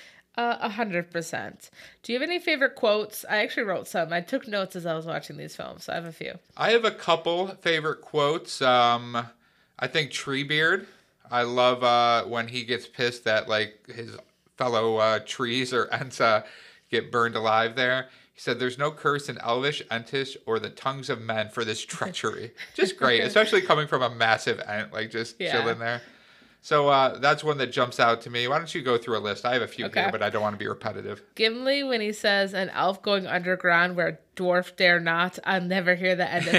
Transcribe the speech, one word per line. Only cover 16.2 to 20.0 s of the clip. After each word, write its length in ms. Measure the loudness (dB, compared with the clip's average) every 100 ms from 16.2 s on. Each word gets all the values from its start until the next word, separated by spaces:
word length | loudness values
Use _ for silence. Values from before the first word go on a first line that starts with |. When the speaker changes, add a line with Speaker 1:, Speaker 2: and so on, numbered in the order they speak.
Speaker 2:
uh, 220 | 4 4 0 -12 -20 -20 _
get 220 | -4 0
burned 240 | 0 0 0
alive 400 | 2 2 2 0
there. 320 | 0 0 -4 -16 _
He 60 | -8
said, 180 | -4 -2
"There's 180 | -4 -2
no 120 | -4
curse 380 | -2 -2 -2 -4
in 80 | -6
Elvish, 420 | -2 -2 -2 -4 -6
Entish, 460 | -6